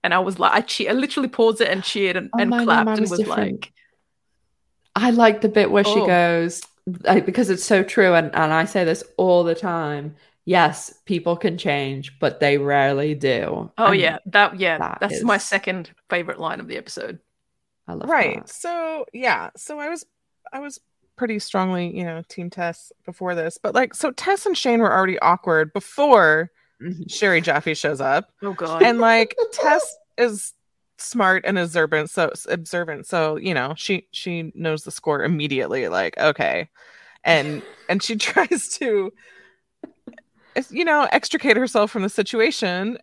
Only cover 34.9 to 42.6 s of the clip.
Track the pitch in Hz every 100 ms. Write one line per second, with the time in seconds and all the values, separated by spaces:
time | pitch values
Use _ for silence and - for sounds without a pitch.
34.9 | - - 147 151 160 147 135 78 131 101
35.9 | 90 87 - 151 147 92 76 - _ -
36.9 | - - _ - 160 147 151 - - -
37.9 | 196 - 220 - - 359 330 - - 262
38.9 | 208 190 _ _ - _ _ _ _ -
39.9 | _ - - _ _ _ - 269 285 339
40.9 | 302 269 - - 311 269 220 254 226 208
41.9 | 226 196 - 196 233 233 -